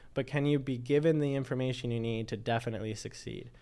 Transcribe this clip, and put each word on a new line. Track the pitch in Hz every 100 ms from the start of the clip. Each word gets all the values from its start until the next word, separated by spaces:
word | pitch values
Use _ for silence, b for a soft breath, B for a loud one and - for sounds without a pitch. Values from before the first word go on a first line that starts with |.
| B
but | - 123
can | 147 143
you | 147
be | 135 123
given | 123 143 160 160
the | 143
information | 139 131 127 131 123 123
you | 117
need | 117 113 113
to | 107
definitely | 113 117 117 110 110
succeed? | 107 - - - 110 123 B